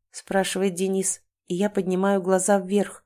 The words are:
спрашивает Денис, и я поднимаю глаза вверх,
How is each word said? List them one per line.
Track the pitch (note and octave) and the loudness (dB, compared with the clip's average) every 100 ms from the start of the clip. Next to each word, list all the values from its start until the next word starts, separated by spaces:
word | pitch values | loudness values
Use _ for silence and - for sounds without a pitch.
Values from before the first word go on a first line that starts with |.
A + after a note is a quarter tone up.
| _ | _
спрашивает | - - G3 F#3+ F#3 G3 | -20 -2 0 0 -2 -2
Денис, | E3+ F#3+ F#3+ F3+ - _ _ - | 0 -2 0 -2 -6 _ _ -6
и | F3+ | -2
я | G#3 | 0
поднимаю | G3+ F3+ F#3 G3 G3 | -2 -2 0 2 0
глаза | F3+ F#3 G3 G3+ | 2 0 2 2
вверх, | F#3 G3+ - - | 2 0 0 -6